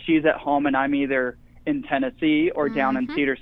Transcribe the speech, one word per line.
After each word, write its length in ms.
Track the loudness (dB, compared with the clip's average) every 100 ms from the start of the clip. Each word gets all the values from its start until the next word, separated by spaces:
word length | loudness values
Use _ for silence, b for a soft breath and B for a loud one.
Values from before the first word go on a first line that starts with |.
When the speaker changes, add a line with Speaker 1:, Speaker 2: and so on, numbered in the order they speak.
Speaker 1:
She's 200 | 0 2
at 120 | 4 0
home 280 | 0 0 2
and 100 | 2
I'm 180 | 2
either 420 | 0 0 0 -2 -6 b b -6
in 160 | -4
Tennessee 680 | -2 -2 -2 -2 0 2 2
or 140 | 0 -2
down 260 | 0 0 -2
in 100 | -2
Speaker 2:
Mm-hmm. 80 | -2
Speaker 1:
Cedar 200 | -2 -2